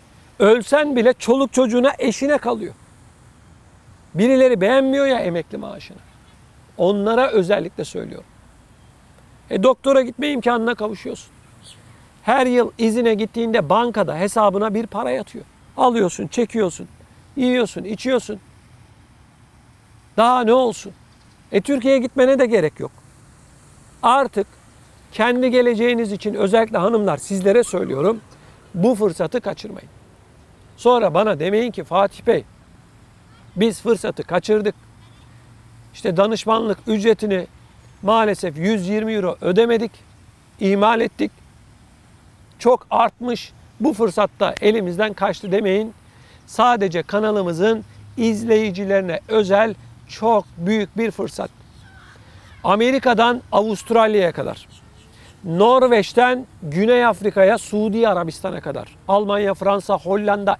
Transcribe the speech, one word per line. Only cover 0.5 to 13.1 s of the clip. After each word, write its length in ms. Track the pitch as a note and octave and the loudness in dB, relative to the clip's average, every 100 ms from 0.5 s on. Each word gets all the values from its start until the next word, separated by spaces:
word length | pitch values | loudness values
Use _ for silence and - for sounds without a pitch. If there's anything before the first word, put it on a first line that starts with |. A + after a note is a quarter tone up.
| A#3 G#3 D4 D4 B3 | 4 4 0 2 2
bile 180 | A3+ | 2
çoluk 400 | B3 - C4+ C4+ | 2 0 0 2
çocuğuna, 380 | B3+ B3+ B3 C4 - | 0 2 2 0 0
eşine 380 | C4 - C#4 C#4+ | -4 -2 -2 0
kalıyor. 360 | A3+ A3+ F3 - - - - _ - _ - - - _ _ - _ | -2 -6 -8 -16 -20 -20 -20 _ -20 _ -20 -20 -20 _ _ -20 _
Birileri 480 | D#3 A#3 C4 C4 A3+ | 0 2 6 4 4
beğenmiyor 440 | F#3+ C4 C4+ C#4 C#4 | 2 2 2 0 0
ya 140 | B3 | 0
emekli 380 | F3+ E3+ - - | -2 -4 -8 -12
maaşını. 400 | - - - - - - _ _ - _ _ - | -12 -14 -18 -20 -20 -20 _ _ -20 _ _ -2
Onlara 500 | F3+ G3+ G3+ A#3 C4+ | 0 0 0 0 2
özellikle 580 | A3 F3 F3+ E3 - D3+ | 0 0 -2 -4 -10 -10
söylüyorum. 420 | F3+ - - - _ _ _ _ _ - _ _ _ _ - - | -10 -12 -16 -20 _ _ _ _ _ -20 _ _ _ _ -20 -8
E, 140 | G#3+ | 0
doktora 380 | A#3 B3 C4+ C4 | 2 2 2 2
gitme 280 | B3 A#3+ D4 | 0 -4 -6
imkanına 460 | C#4 A#3+ A#3+ A3+ A#3+ | -2 -2 -2 -2 -4
kavuşuyorsun. 540 | G#3+ G3+ B3+ A#3+ - _ - - - - - - - _ | -8 -10 -14 -14 -18 _ -20 -20 -20 -20 -20 -20 -20 _
Her 220 | - A#3+ B3+ | 0 2 2
yıl 260 | B3 A3 - | 2 0 0
izine 360 | A3+ A3 A#3 | -2 0 0